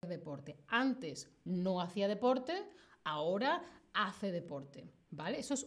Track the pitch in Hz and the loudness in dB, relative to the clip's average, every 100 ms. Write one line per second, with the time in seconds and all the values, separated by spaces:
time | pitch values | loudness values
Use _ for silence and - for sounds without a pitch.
0 | 175 170 160 143 143 143 - 233 269 254 | -4 -6 -6 -8 -10 -14 0 2 4 2
1 | 165 - - - - 180 180 180 180 202 | -4 -8 -12 -10 -2 0 2 2 0 2
2 | 196 208 247 254 254 359 403 - - - | 2 4 4 4 2 -4 -4 -12 -20 -8
3 | - 151 160 196 262 339 - - - 185 | -4 0 2 4 4 2 -2 -14 -4 0
4 | 196 190 196 175 170 143 135 - - - | 0 0 -2 -2 -4 -8 -10 -14 -18 -20
5 | _ 147 160 285 - 277 | _ -8 -4 -4 -2 -2